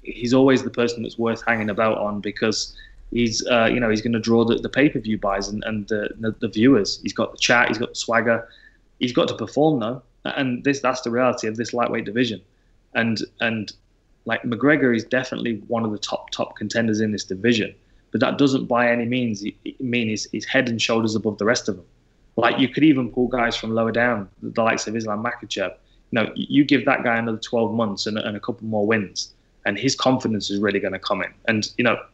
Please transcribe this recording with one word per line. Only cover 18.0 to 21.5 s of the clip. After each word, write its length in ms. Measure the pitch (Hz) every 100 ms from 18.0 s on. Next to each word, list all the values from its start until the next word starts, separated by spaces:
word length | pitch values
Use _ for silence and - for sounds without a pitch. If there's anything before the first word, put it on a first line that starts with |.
| _
but 80 | 110
that 180 | 123 -
doesn't 280 | 139 135 117
by 240 | 117 120
any 160 | 120 117
means 380 | 127 123 101 104 - - -
mean 300 | 131 120 113
he's, 220 | 107 -
he's 140 | 107
head 240 | - 135 123
and 120 | 113
shoulders 340 | - 113 113
above 240 | 107 107 101
the 60 |
rest 240 | 104